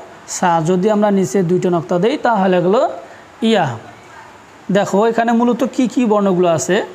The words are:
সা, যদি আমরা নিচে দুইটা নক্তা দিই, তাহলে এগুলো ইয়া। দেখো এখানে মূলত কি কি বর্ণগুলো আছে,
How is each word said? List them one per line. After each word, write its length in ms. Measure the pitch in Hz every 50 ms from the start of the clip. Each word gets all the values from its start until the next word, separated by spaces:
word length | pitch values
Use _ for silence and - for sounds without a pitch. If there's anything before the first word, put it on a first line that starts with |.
| - - - - -
সা, 240 | - - - 196 180 170 165 160 165
যদি 180 | 185 185 185 214
আমরা 180 | 214 208 208 208
নিচে 280 | 202 196 185 - - 202 185
দুইটা 260 | 165 185 175 - 185
নক্তা 260 | 175 170 143 - 180 175
দিই, 160 | 175 233 285 -
তাহলে 360 | - 247 226 196 190 190 185
এগুলো 240 | 180 165 180 196 247 302 349 - - - - - - - - - - 233
ইয়া। 240 | 226 226 196 165 135 113 110 - - - - - - - - - - - - - - - - - - 180
দেখো 260 | 202 190 - - 196 220
এখানে 240 | 233 226 226 233 233 233
মূলত 280 | 226 240 240 233 - 269 220 -
কি 100 | - 254 -
কি 140 | - 269 247
বর্ণগুলো 420 | 214 208 208 196 190 185 175 180 170
আছে, 280 | 165 151 - - 180 214 - - -